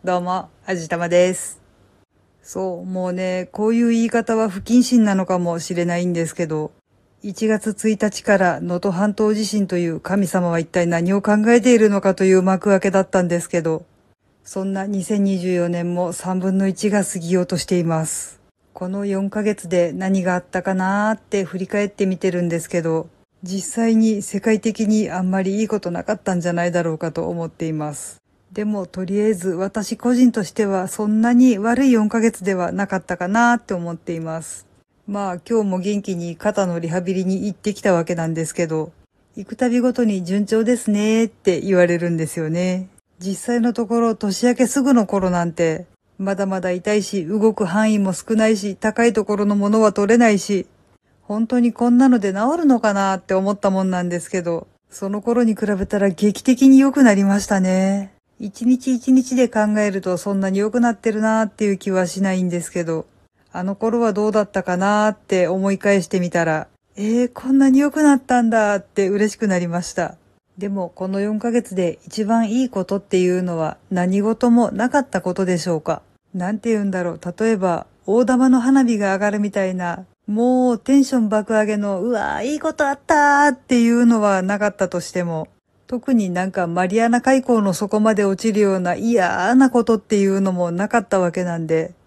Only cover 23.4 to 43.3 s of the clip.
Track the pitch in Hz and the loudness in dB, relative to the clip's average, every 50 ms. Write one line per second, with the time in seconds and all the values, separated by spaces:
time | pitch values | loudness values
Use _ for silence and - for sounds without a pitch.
23.4 | - 175 190 196 185 - - 226 226 226 226 220 220 220 214 202 196 - - 196 | -12 -8 -8 -8 -8 -6 -4 -2 0 2 4 4 4 2 2 -2 -4 -6 -8 -2
24.4 | - 226 220 208 - 226 214 - 220 208 214 214 214 - 165 185 185 185 190 190 | 0 0 0 2 0 -4 -2 -2 0 0 2 0 0 -2 -4 -4 -2 -2 -2 0
25.4 | 190 190 196 208 220 208 220 202 - 175 170 175 175 - - - _ 202 185 180 | -2 -2 -2 -2 -2 -2 -2 -4 -4 -4 -6 -6 -4 -4 -6 -4 _ -4 -2 -2
26.4 | 165 175 175 170 170 180 170 175 165 165 160 156 - 165 160 165 165 165 175 170 | -2 -2 -2 0 -2 0 0 0 -2 -2 -4 -4 -6 -6 -6 -4 -6 -4 -6 -6
27.4 | 165 160 _ _ 165 160 160 151 151 151 147 - - - - _ _ _ _ _ | -8 -10 _ _ -6 -6 -4 -6 -6 -8 -10 -12 -14 -16 -18 _ _ _ _ _
28.4 | _ _ 185 214 208 208 214 202 180 175 - 185 185 175 196 208 208 214 220 175 | _ _ -10 -6 -4 -4 -4 -4 -6 -8 -8 -10 -6 -4 -2 0 2 2 0 0
29.4 | 175 190 170 170 190 196 - 220 202 - 226 - - 240 254 240 254 240 226 226 | -2 -4 -4 -2 -4 -4 -4 -6 -6 -6 -8 -4 0 0 4 6 4 4 4 0
30.4 | 190 - - - 214 196 196 190 180 185 - - 208 208 214 220 220 240 247 240 | -6 -6 -4 -2 -2 0 0 -2 -4 -6 -6 -6 -2 -2 0 2 2 4 6 6
31.4 | 254 254 233 196 208 233 240 247 277 269 240 220 214 214 - 226 220 226 220 - | 6 6 4 2 0 0 0 2 4 4 4 4 2 0 0 2 0 0 0 -2
32.4 | 180 196 190 180 175 175 175 185 202 190 196 185 - - 180 175 175 180 202 226 | -4 -4 -2 -2 -2 -4 -4 -4 -4 -4 -4 -8 -6 -6 -6 -6 -4 -2 0 2
33.4 | 240 240 240 233 _ - 196 180 170 170 170 165 _ - 175 165 160 160 160 165 | 2 2 2 0 _ -8 -8 -6 -6 -8 -10 -10 _ -10 -8 -8 -8 -8 -10 -10
34.4 | 156 - - - - _ _ _ _ _ _ _ _ - 202 202 202 190 180 175 | -12 -14 -18 -20 -20 _ _ _ _ _ _ _ _ -10 -8 -6 -6 -6 -6 -8
35.4 | _ - 233 226 208 196 185 185 175 202 208 202 196 - 190 170 170 170 165 - | _ -2 -2 0 0 0 -4 -4 -4 -4 -4 -4 -4 -6 -6 -6 -6 -8 -10 -4
36.4 | - 208 208 208 196 180 170 170 170 165 165 185 175 180 185 185 185 185 190 190 | -4 -2 0 0 -2 -2 -2 -4 -4 -4 -4 -4 -4 -2 -4 -2 -2 -2 -2 -2
37.4 | - 208 185 _ - 208 202 - - 208 180 170 165 165 180 165 165 165 165 160 | -4 -6 -8 _ -6 -6 -6 -2 0 2 2 2 0 -2 -4 -4 -4 -4 -4 -4
38.4 | 160 156 - - 170 160 160 156 156 170 _ _ _ _ _ _ _ _ _ - | -6 -6 -4 -4 -4 -2 -2 -6 -6 -8 _ _ _ _ _ _ _ _ _ -16
39.4 | 190 - 226 - 254 247 233 247 247 254 240 254 240 220 202 185 175 170 190 208 | -14 -14 -4 -2 -2 0 2 2 2 0 0 0 0 0 0 -2 -4 -2 -2 -2
40.4 | 208 - 220 220 226 226 247 233 - 226 208 202 208 220 220 226 226 226 _ _ | 0 0 0 0 2 0 0 0 0 -2 0 0 2 2 2 2 2 0 _ _
41.4 | _ 202 175 156 - 196 190 180 175 175 175 170 175 175 170 160 160 151 - 170 | _ 0 0 0 0 2 4 4 4 4 2 0 0 -2 -2 -2 -4 -4 -4 -6
42.4 | 160 156 160 170 180 185 180 185 185 185 _ _ _ _ _ _ 180 190 | -4 -4 -2 -2 -2 -2 -2 -4 -8 -12 _ _ _ _ _ _ -8 -8